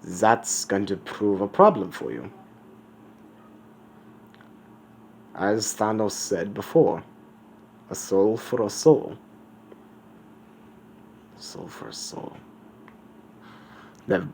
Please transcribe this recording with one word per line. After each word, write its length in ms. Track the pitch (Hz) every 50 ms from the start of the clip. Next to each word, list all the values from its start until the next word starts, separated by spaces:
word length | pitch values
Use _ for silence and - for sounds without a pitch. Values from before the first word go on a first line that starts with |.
| -
that's 600 | 98 92 90 104 107 117 117 - - - - -
going 200 | - 98 98 101
to 100 | 98 98
prove 440 | 95 - - - - 107 104 101 95
a 60 | 98
problem 440 | 101 - - 190 214 190 117 92 -
for 200 | - - - 67
you. 200 | 57 58 62 95 - - - - - - - - - - - - - - - - - - - - - - - - - - - - - - - - - - - - - - - - - - - - - - - - - - - - - - - - - - - - -
As 380 | - 92 101 104 113 104 - -
Thanos 360 | - 110 104 110 110 110 101
said 420 | - - - - 104 92 85 101 98
before, 500 | 101 98 - - 165 151 95 85 85 - - - - - - - - - - - - - - - - - -
a 60 | -
soul 420 | - - - - 95 98 107 110
for 280 | 117 - - - 123 113
a 40 | 104
soul. 480 | - - - 160 156 123 - - - - - - - - - - - - - - - - - - - - - - - - - - - - - - - - - - - - - - - - - - - - - - -
Soul 300 | - - - - - -
for 200 | - - - -
a 60 | - -
soul. 420 | - - - - - - - - - - - - - - - - - - - - - - - - - - - - - - - - - - - - - - - - - -
That 160 | - 123 90 87 -